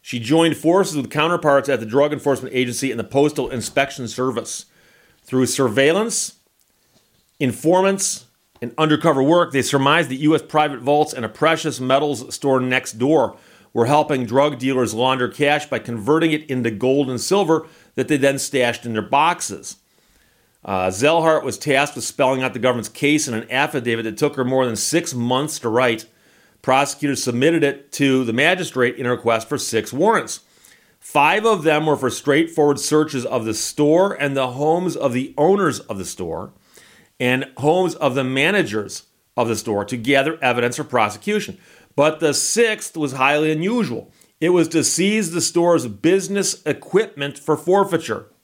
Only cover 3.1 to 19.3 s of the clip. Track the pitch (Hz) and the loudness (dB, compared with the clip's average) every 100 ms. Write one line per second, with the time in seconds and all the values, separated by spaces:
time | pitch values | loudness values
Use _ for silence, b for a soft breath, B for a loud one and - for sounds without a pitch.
3.1 | 135 147 147 123 127 101 - 139 - 120 | 2 2 2 -6 -6 -4 -2 -2 -4 -12
4.1 | - 127 113 - - - b b b b | -4 -4 -4 -8 -12 -16 b b b b
5.1 | b _ 131 127 - 131 107 139 175 226 | b _ 0 0 0 0 4 4 4 0
6.1 | - - - _ _ _ _ _ _ _ | -4 -8 -10 _ _ _ _ _ _ _
7.1 | _ _ _ 135 117 151 180 190 196 - | _ _ _ -4 -2 2 4 2 0 -4
8.1 | - - _ _ _ 120 - 156 151 165 | -6 -12 _ _ _ -12 -2 2 4 4
9.1 | 139 135 170 170 135 120 143 135 160 143 | 2 4 4 2 0 0 2 4 2 2
10.1 | 131 147 156 156 156 151 135 120 147 151 | 0 2 2 0 0 0 -2 0 0 0
11.1 | - 110 - 151 160 156 123 127 135 147 | -2 -8 0 0 0 -2 -4 0 0 0
12.1 | 135 131 - 143 131 127 127 127 110 127 | -4 -8 -6 0 0 2 -2 -4 -2 2
13.1 | 156 113 - b b b 120 117 147 151 | 4 2 -4 b b b -2 2 2 2
14.1 | 143 120 123 147 135 131 131 117 107 127 | -2 0 2 2 0 -2 0 0 0 0
15.1 | 131 123 - 143 147 - 120 113 117 101 | 2 -2 0 0 0 -2 -8 -6 -8 0
16.1 | 156 165 151 - 131 120 104 127 135 135 | 2 2 0 -4 -2 -2 -2 0 2 0
17.1 | 123 - 196 180 160 160 B B - 131 | -2 0 0 2 0 -2 B B -6 -2
18.1 | 147 139 139 - 135 120 113 120 110 101 | 2 2 0 -2 0 0 -2 -6 -6 0
19.1 | 139 160 | 2 2